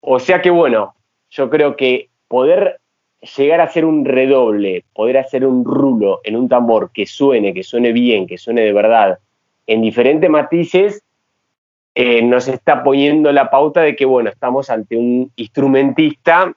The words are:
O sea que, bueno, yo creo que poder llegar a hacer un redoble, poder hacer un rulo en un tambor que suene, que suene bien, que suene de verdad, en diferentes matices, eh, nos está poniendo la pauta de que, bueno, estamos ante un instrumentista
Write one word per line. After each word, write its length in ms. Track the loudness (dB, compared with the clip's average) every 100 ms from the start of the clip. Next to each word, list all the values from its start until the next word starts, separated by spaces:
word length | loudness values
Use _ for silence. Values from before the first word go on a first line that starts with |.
O 180 | 0 -2
sea 220 | 0 0
que, 80 | 2
bueno, 460 | 2 2 0 -2 _ _ _ _
yo 200 | -6 -2
creo 260 | 0 0 0
que 340 | -2 -2 -6 _ _
poder 520 | -2 2 2 0 -6 _ _ _ _ -16 -2
llegar 220 | 0 2
a 60 | 0
hacer 200 | 0 0
un 200 | 0 0
redoble, 800 | 0 2 2 2 0 -4 -6 _
poder 240 | -4 0 0
hacer 280 | -2 -2 0
un 200 | 0 -2
rulo 560 | 0 0 0 -2 -2
en 120 | -6 -4
un 120 | 0
tambor 440 | 0 2 0 -2
que 140 | -8 -10
suene, 480 | -2 0 2 -2
que 100 | -6
suene 280 | -6 -2 0
bien, 360 | 0 0 0 -2
que 100 | -10
suene 240 | -4 -2
de 120 | 0
verdad, 460 | 2 2 4 2 -2 _ _ _ _ -4
en 140 | -2
diferentes 480 | 0 0 0 2 2
matices, 760 | 0 0 -4 0 0 0 -4 _ _ _ _ _ _ _ _ _
eh, 280 | -4 0 2
nos 260 | 2 0 -2
está 360 | -4 -2 0
poniendo 480 | 0 2 2 2 2
la 180 | 2 2
pauta 320 | 0 2 2
de 140 | 0 0
que, 100 | 0
bueno, 240 | 0 -2
estamos 400 | -4 -4 -4 -4
ante 260 | -8 -4 -4
un 360 | -2 -2 -4 -10
instrumentista 1160 | -8 -2 0 2 0 0 -2 -2 0 2 0